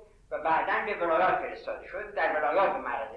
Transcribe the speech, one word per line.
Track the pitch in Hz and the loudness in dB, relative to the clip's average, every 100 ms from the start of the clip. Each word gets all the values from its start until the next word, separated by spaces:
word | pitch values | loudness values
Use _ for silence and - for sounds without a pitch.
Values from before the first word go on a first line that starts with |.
| - - - | -18 -20 -8
و | 147 160 | -4 2
بعداً | 160 180 214 214 | 2 2 0 -2
به | 190 170 | -2 2
ولایات | 160 185 - | 4 4 2
فرستاده | 123 110 - 107 - | -2 -8 -8 -8 -8
شد. | 185 208 180 | -10 -8 -2
در | 160 151 | 0 2
ولایات | 151 175 180 | 2 4 4
به | 147 | 2
معرض | 127 117 - | -2 -4 -6